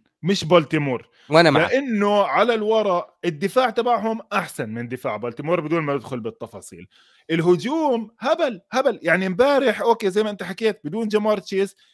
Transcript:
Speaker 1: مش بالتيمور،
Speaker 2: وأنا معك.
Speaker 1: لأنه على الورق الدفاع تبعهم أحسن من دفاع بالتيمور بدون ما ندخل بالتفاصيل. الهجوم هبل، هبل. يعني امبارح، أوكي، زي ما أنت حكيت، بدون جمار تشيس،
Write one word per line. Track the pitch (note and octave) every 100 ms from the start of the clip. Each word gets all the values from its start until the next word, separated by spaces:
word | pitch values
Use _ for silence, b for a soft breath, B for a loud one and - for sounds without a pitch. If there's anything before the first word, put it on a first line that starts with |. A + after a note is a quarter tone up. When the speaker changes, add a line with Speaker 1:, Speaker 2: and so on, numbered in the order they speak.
| _ _
Speaker 1:
مش | D#3+ G3+ D#3
بالتيمور، | E3+ D3+ D#3 C#3+ A#2+ - b b
Speaker 2:
وأنا | D#3 E3+
معك. | C3 E3+
Speaker 1:
لأنه | C4 C#4 G#3+ G#3 G#3
على | F3 D3 A#3
الورق | A3+ G#3+ A3 G3+ F3 - _ F3
الدفاع | D3 F#3 B3+ B3+
تبعهم | A3+ A#3 A3+ A3 A3+ -
أحسن | G3+ D#3+ - A2+
من | A2+ A#2+
دفاع | B2 C3+ G#2+
بالتيمور | A#2+ A#2 D3 F3
بدون | D3+ E3
ما | D3 C#3
ندخل | A2+ B2+
بالتفاصيل. | A2+ A2 A2+ G2 - E2+ F#2 b b b b
الهجوم | E3 E3+ F3+ G3+ D#4+ D4+ A#3 A3 -
هبل، | B3+ D#4+ D4 F#3+ -
هبل. | B3 C4+ -
يعني | E3 F3 F#3+
امبارح، | F#3 C4+ C#4 C4 G3+
أوكي، | A3 A#3 G3+
زي | G3
ما | G#3+
أنت | G3+
حكيت، | F3 F#3 A3 G#3
بدون | D3 G#3 A3
جمار | G#3 G#3+ G#3
تشيس، | - G3 G3 - _